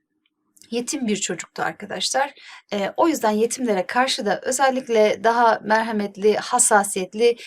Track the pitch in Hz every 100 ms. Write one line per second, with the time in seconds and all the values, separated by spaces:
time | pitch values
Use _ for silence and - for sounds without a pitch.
0 | _ _ _ _ _ _ _ 240 240 294
1 | 226 196 - 170 - - - - 202 185
2 | - 262 285 - - - - 208 196 -
3 | 339 302 220 214 233 262 247 190 180 247
4 | 262 - 202 180 - 254 269 254 254 220
5 | 214 - 220 233 233 214 208 220 226 214
6 | 202 202 214 202 - 247 - 214 196 196
7 | 180 214 240 240